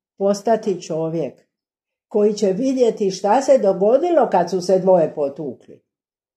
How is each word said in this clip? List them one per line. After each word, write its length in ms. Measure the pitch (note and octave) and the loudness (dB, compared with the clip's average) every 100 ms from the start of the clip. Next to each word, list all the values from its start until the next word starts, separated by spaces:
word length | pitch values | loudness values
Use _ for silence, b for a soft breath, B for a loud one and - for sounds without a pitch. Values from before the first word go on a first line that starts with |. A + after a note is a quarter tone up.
| _ - | _ -4
postati 640 | G3 G3+ A#3 A3 A3 F3 | -2 -2 0 -2 -2 -6
čovjek 680 | - D#3+ D#3+ E3 C3 - _ _ _ _ _ _ _ | -6 -6 -4 -4 -6 -10 _ _ _ _ _ _ _
koji 260 | G#3+ G#3 | 0 0
će 180 | G#3 G3+ | 0 -2
vidjeti 600 | F3+ C4 C4 A#3 - G3 | 0 -2 0 0 0 -2
šta 300 | F#3 G3+ A#3+ | -2 0 0
se 160 | C#4 C4 | 4 2
dogodilo 720 | G3+ F3+ G#3 C4 F4 D#4+ G#3+ | 2 2 2 2 2 2 2
kad 180 | F#3+ F3 | 0 0
su 120 | F#3+ | -2
se 180 | F3+ F#3 | 0 2
dvoje 360 | F#3 F#3 D#3 - | 4 4 2 -2
potukli, 680 | C#3 C#3+ D3 A2 - - _ _ _ _ _ | -6 -6 -12 -12 -18 -20 _ _ _ _ _